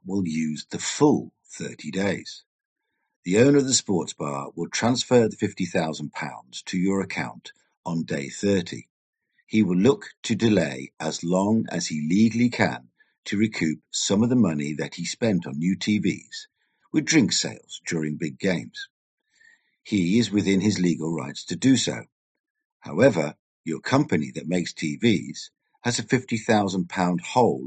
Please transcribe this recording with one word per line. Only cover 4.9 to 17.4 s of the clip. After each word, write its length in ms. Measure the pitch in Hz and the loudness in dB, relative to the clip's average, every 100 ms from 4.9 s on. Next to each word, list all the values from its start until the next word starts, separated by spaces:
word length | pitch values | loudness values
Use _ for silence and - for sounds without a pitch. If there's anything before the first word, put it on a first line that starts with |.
| 127 - 123 110 | 0 4 4 4
the 80 | 101 | 0
fifty 300 | 98 - 90 | -4 -2 -2
thousand 480 | 95 80 76 73 | -2 -2 -4 -8
pounds 480 | - 71 - - - - | -8 -10 -10 -16 -16 -6
to 100 | 92 | -2
your 240 | 92 98 | 0 0
account 500 | 92 - - - - - _ _ - | -2 -6 -8 -10 -20 -20 _ _ -6
on 180 | 82 | -4
day 260 | - 76 69 | -2 -4 -6
thirty. 580 | - 101 98 87 57 - _ _ _ _ _ _ | -4 0 0 0 -10 -16 _ _ _ _ _ _
He 160 | 110 | 2
will 160 | 95 90 | 4 4
look 280 | 110 - - - | 4 2 -2 -14
to 120 | - 101 | -4 0
delay 580 | 113 101 76 65 67 _ | 4 4 2 -4 -12 _
as 200 | 80 73 | -6 -4
long 440 | 85 92 101 113 - | -2 0 2 0 0
as 180 | 87 - | -4 -4
he 200 | 78 76 | -4 0
legally 400 | 95 113 113 120 | 4 4 4 0
can 380 | - 92 - - _ _ _ - | 2 -2 -2 -12 _ _ _ -6
to 120 | 101 | -2
recoup 420 | 110 - 80 76 _ | 0 0 -2 -2 _
some 320 | - - 101 | -6 0 2
of 80 | 120 | 4
the 60 | 123 | 4
money 380 | 98 76 73 | 2 2 -4
that 220 | 76 78 - | -6 -8 -8
he 80 | |
spent 440 | 85 - 117 92 67 | -8 -4 0 0 -2
on 100 | 69 | -4
new 180 | 87 98 | -2 -2
T 240 | - 104 | 0 0
Vs 480 | 92 - - - - _ _ _ _ | 0 -4 -8 -18 -18 _ _ _ _
with 120 | 165 147 | -2 2
drink 280 | 160 95 | 4 4
sales 480 | - | 2